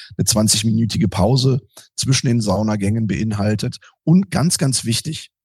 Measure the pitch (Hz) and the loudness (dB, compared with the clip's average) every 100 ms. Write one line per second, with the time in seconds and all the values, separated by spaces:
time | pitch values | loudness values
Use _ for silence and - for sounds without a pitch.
0 | - - 98 107 107 - 113 113 113 - | -10 -4 0 2 2 2 0 0 0 0
1 | - - 95 131 131 131 - - - - | -2 2 2 2 2 0 -4 -20 -16 -6
2 | - 131 135 117 104 98 110 107 98 113 | -2 0 2 0 0 0 0 0 0 0
3 | 113 78 110 101 104 107 127 - - _ | 0 -2 -2 -2 -2 -2 -4 -8 -16 _
4 | - 180 196 - 160 - 139 123 110 113 | 2 4 2 0 -2 0 -2 -2 -2 -4
5 | 156 160 - _ | -4 -10 -14 _